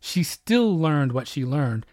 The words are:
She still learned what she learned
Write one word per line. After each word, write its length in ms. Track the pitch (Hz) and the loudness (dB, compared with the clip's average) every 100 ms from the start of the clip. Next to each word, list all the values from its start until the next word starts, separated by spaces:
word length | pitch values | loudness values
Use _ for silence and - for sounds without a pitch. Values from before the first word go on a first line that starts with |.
She 220 | - 180 | -4 -2
still 560 | 165 - - 240 226 170 | -2 -4 0 2 4 2
learned 340 | 160 147 131 | 2 2 2
what 160 | 127 127 | -2 -4
she 160 | 139 | -6
learned 400 | 127 147 131 113 - | -4 -2 -2 -2 -8